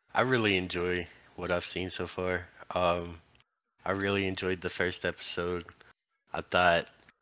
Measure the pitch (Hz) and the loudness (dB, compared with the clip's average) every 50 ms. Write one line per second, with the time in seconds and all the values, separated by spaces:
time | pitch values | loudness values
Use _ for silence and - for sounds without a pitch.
0 | _ _ - - 117 127 131 120 110 104 98 92 92 90 - 87 87 90 90 90 | _ _ 0 0 2 4 4 4 4 4 4 2 0 -2 -2 -2 -2 0 0 -2
1 | 87 - - - - - - - 87 87 90 87 - - - 90 92 92 - - | -4 -6 -12 -20 -20 -20 -12 -8 -2 -2 -2 0 -2 -4 -4 -4 -6 -6 -6 -6
2 | 90 85 - - 92 90 90 87 87 - - - - - - 87 90 87 87 87 | -8 -6 -6 -4 -2 -2 -2 -2 -4 -8 -18 -20 -10 -6 -2 0 2 2 2 0
3 | 85 87 85 82 - _ _ _ _ _ _ _ _ _ _ _ - 90 95 98 | -4 -8 -10 -14 -18 _ _ _ _ _ _ _ _ _ _ _ -4 -2 -2 0
4 | 98 101 101 101 98 95 95 - 98 92 95 90 - 90 - - 90 90 90 - | 0 0 2 2 0 0 -2 -2 -2 -2 -2 -2 -4 -4 -2 0 0 0 0 -2
5 | - 90 85 - - - - 90 87 87 90 87 85 - - - - - - _ | -4 -4 -4 -4 -8 -8 -4 -4 -2 -2 -2 -4 -6 -10 -18 -20 -20 -20 -20 _
6 | _ _ _ _ _ _ - 82 - - - 90 90 87 85 85 - - - - | _ _ _ _ _ _ -8 -8 -4 2 4 6 6 6 6 4 2 -2 -10 -20
7 | - - - _ | -20 -20 -20 _